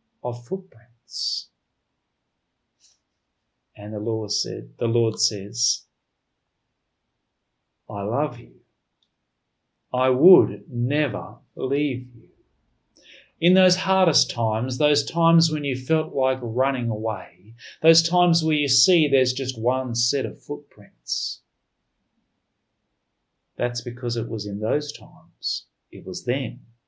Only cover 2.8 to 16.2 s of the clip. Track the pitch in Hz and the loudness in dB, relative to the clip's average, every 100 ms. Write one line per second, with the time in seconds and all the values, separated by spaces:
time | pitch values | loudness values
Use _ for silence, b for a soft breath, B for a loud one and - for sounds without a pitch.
2.8 | _ _ _ _ _ _ _ _ _ - | _ _ _ _ _ _ _ _ _ -14
3.8 | 104 107 107 110 104 - 113 104 113 - | -8 -6 -2 -4 -4 -6 -6 -8 -10 -6
4.8 | 117 117 113 101 - 104 98 117 - - | 0 2 2 0 -4 -4 -8 -4 -4 -4
5.8 | _ _ _ _ _ _ _ _ _ _ | _ _ _ _ _ _ _ _ _ _
6.8 | _ _ _ _ _ _ _ _ _ _ | _ _ _ _ _ _ _ _ _ _
7.8 | - 104 101 120 151 - - - _ _ | -12 -8 -4 -2 -4 -6 -18 -20 _ _
8.8 | _ _ _ _ _ _ _ _ _ _ | _ _ _ _ _ _ _ _ _ _
9.8 | _ 123 131 127 165 170 104 101 - 120 | _ -2 0 4 8 8 6 0 -8 -4
10.8 | 120 147 147 98 104 110 _ - 135 143 | -2 0 -2 -4 -10 -16 _ -6 -2 0
11.8 | 147 123 120 - - _ _ _ _ _ | -2 -4 -10 -20 -20 _ _ _ _ _
12.8 | _ _ B B B B 170 185 185 170 | _ _ B B B B 2 6 4 2
13.8 | 175 190 180 147 - - 113 110 131 123 | 0 4 6 4 0 0 0 0 -2 2
14.8 | 147 147 - 170 165 170 160 156 143 120 | 2 2 0 2 6 6 4 0 -4 -4
15.8 | - 160 156 143 | 0 0 0 0